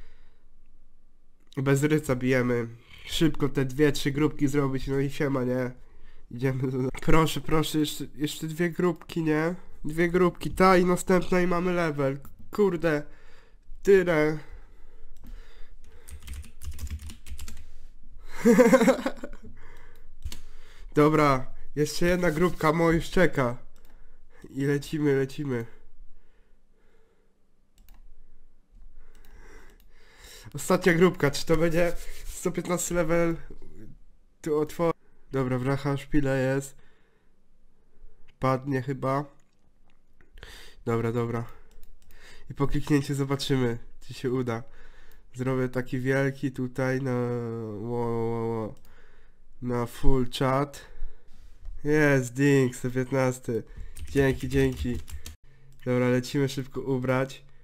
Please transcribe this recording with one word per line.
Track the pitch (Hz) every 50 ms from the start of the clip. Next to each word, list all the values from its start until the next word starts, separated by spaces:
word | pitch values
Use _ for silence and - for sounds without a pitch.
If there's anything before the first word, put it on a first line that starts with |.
| - - - - - - - - - - - - - - - - - - - - - - - - - - - - - - -
Bez | 139 135 135 139 135 147
ryca | 151 156 156 147 - 127
bijemy. | 127 123 127 131 127 123 123 123 120 117 117 117 - - - - - -
Szybko | - - - 170 151 147 - 147 131
te | - 143 135
dwie, | 131 127 139 151 143 143
trzy | - - 147
grupki | 135 143 151 139 - - 143 135
zrobić, | 120 147 139 135 135 131 -
no | 139 135 139
i | 143 139
siema, | 139 - 156 139 139 131 123
nie? | 123 127 127 127 120 131 - - - - - - - - - - -
Idziemy | - 120 127 135 131 127 135 127
do, | 131 127 127 127 - -
proszę, | - - - 160 160 - - 147
proszę, | 143 - 156 160 151 - - 156
jeszcze, | 151 147 - - 143 113 113
jeszcze | 120 151 143 - - 160
dwie | 160 156 160 180 175
grupki, | 160 - 175 180 160 - - - - 170 160
nie? | 156 151 151 160 170 180 180 - - - - -
Dwie | 143 156 160 175 175
grupki, | 170 180 180 175 175 - - 151
ta | - - 185 190 190
i | 180 180
następna | 180 180 175 - - 190 180 160 - 185 180
i | 175
mamy | 180 175 170 180 185 175
level. | 175 170 160 143 143 139 135 139 139 - - - - - -
Kurde. | - - 208 190 175 160 160 165 151 147 147 - - - - - - - - - - - - - - - -
Tyle. | 190 202 190 175 175 165 151 151 156 156 151 - - - - - - - - - - - - - - - - - - - - - - - - - - - - - - - - - - - - - - - - - - - - - - - - - - - - - - - - - - - - - - - - - - - - - - - - - - - - - - - - -
<laughs> | 226 226 185 240 226 214 262 226 226 247 - - 269 - - - - - - - - - - - - - - - - - - - - - - - - - - - - - - - - - - - - -
Dobra, | 151 147 156 156 156 151 143 135 127 - - - - - - -
jeszcze | 139 151 147 - - 175
jedna | 175 180 180 175 170
grupka, | 151 156 180 175 - - - 156 156
mo | 170 165 165
już | 165 165 143 -
czeka. | - 185 175 160 - 143 131 120 123 - - - - - - - - - - - - - - - - - - -
I | - 135 139
lecimy, | 143 143 143 139 - - 151 147 147 139
lecimy. | 135 135 139 - - 151 139 123 117 117 - - - - - - - - - - - - - - _ - - - - - - - _ _ - - - - _ _ _ _ _ _ _ _ _ _ _ _ _ _ _ - - - - - - - - - - - - - - - - - _ - - - - - - - - - - - - - - - - - - - - - - - - - - - - - - - - - - - - -
Ostatnia | 143 - - 185 175 - 190 170
grupka, | 160 185 175 180 - 143 139
czy | - - -
to | - 160
będzie | 156 165 170 156 170 175 170 - - - - - - -
sto | - - - - 185
piętnasty | - 180 175 - 180 170 - - 175
level? | 175 165 147 170 170 170 165 165 160 - - - - - - - - - - 147 - - - - - - - _ _
Tu | - 170 147 151
otwor-, | 151 147 - - 170 165 - _ - - - - - - -
dobra, | 135 131 127 127 127
wracha | 123 135 139 135 - 143 139
szpila | 139 - - - 147 139 135 135
jest. | 135 127 131 135 139 139 - - - - - - - - _ _ _ _ - - _ - - - - - - - - - - - - - - - - - - - -
Padnie | - 131 131 127 131 143 135 131 120
chyba. | 139 135 127 131 131 135 139 147 - - - - _ _ _ - - _ - - - - - - - - - - - - - - - - - - - - - -
Dobra, | 120 117 113 113 117 113
dobra. | 123 117 117 117 117 120 - - - - - - - - - - - - - - - - - - - - -
I | 131
po | - 139
kliknięciu | - - 147 135 - 151 143 135 - 143
zobaczymy, | 135 139 135 139 135 - - 143 131 127 120 117 120 - - - -
czy | - - 123
się | - - 123
uda. | 123 131 127 120 113 117 120 - - - - - - - - - - - - - -
Zrobię | 123 127 131 131 127 127 123
taki | 123 127 123 - - 127
wielki | 123 135 135 135 139 139 135 - - 135 123
tutaj | - 127 123 - - 131 131 131 131 139
na, | 131 123 123 123 120 120 120 120 113 113 117 113 110 104 101
wo, | 110 120 120 120 117
wo, | 117 117 117 113 117 117 117 113 113
wo, | 113 113 107 101 - - - - - - - - - - - - - - - - - - 123
na | 123 120 120 120
full | 117 - - - - 135 131 127 127 - -
chat. | 139 131 131 135 147 143 - - - - - - - - - - - - - - - - - - - - - - -
Jest, | 147 151 156 151 143 139 135 123 120 120
ding, | 131 139 143 139 135 131 123 123
sto | - - 127
piętnasty. | 127 131 127 127 135 135 131 127 127 127 - - 117 107 - - - - - - - - - -
Dzięki, | - 139 139 135 127 127 135 127
dzięki. | 135 139 135 131 127 - - 123 120 - - - - - - - - - - - - - - - - - -
Dobra, | 127 123 123 123 123
lecimy | 123 127 123 - - 147 139 135
szybko | 139 139 127 - - 127
ubrać. | - 131 135 127 123 127 131 131 135 135 - - - - - -